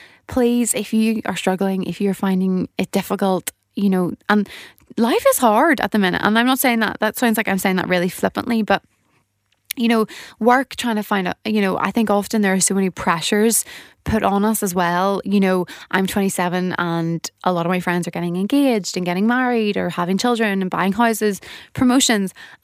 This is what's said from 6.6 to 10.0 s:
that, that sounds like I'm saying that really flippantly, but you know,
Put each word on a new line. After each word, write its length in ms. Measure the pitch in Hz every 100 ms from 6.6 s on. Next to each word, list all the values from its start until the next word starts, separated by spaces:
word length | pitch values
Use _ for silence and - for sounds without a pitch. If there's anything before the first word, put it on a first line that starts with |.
| 262 233
that, 200 | 202 -
that 180 | 214 -
sounds 200 | 240 220
like 100 | 202
I'm 100 | 190
saying 200 | 196 185
that 100 | 175
really 220 | 180 180
flippantly, 540 | - 190 202 - 226
but 200 | 202 196 - _ _ _ _ _ _ _ - -
you 100 | 233
know, 180 | 226